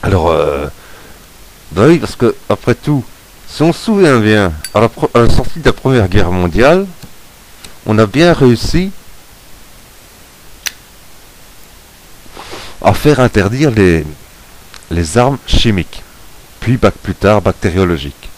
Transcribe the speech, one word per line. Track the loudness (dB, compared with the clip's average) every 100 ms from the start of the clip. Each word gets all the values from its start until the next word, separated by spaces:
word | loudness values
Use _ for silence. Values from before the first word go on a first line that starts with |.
Alors, | 0 0 2
euh, | 0 0 -4 -8 -12 -20 -20 -20 -20 -20 -20 -20 -20 -10
bah | 0 2
oui, | 2
parce | -2 -2
que, | -2 -2 -6
après | -4 -2
tout, | -4 -2 -4 -4 -18 -20 -20 -18
si | -2
on | 0
se | 0
souvient | -2 2 4 4
bien, | 4 2 0 -4 -4
à | 0
la | 0
pro-, | -2 -2
à | 2
la | 4
sortie | 4 2 -2
de | -2
la |
Première | -2 0 0 2
Guerre | 2 2
mondiale, | 0 0 2 4 4 -2 -10 -20 -20 -20 -20 -20 -20 -20 -12 -2
on | 0
a | 2
bien | 2 2
réussi | 4 4 2 0 -2 -4 -8 -20 -20 -20 -20 -20 -20 -20 -20 -20 -20 -20 -20 -20 -20 -20 -16 -16 -16 -20 -20 -20 -20 -20 -20 -20 -20 -20 -20 -20 -20 -20 -20 -20 -20 -18 -16 -16 -4
à | -2
faire | 0 2 2
interdire | 2 2 -2 0 0
les, | 2 2 2 -2 -14 -20 -20 -20 -20 -20 -20 -8
les | -6 -2 0
armes | 0 -2 0
chimiques, | 2 2 -2 -4 -12 -20 -20 -20 -20 -20 -10
puis | -4 0
bac-, | 0 -2
plus | -10 -2
tard | 0 2
bactériologiques. | 0 -2 -4 0 -2 -2 -6 -14 -20